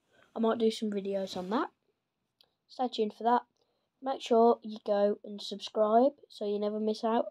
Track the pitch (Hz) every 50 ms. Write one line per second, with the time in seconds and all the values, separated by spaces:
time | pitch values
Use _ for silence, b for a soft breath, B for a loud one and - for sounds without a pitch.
0 | b b b b b b - 226 226 226 220 226 226 226 220 - 226 214 202 202
1 | 190 196 196 196 190 190 - 185 185 185 214 277 - - _ _ _ _ _ _
2 | _ _ _ _ _ _ _ _ _ _ _ _ _ _ - - 254 247 - -
3 | 220 214 - - 214 233 247 240 - _ _ _ _ _ _ _ _ _ _ _
4 | 262 262 269 - - - 247 226 226 233 226 - - 214 214 240 - 214 202 202
5 | 202 208 208 - - 208 208 202 - - 202 202 - - - 214 214 208 220 233
6 | 262 285 294 _ - - - - 214 208 208 208 208 208 214 214 214 214 220 226
7 | 240 220 226 240 - -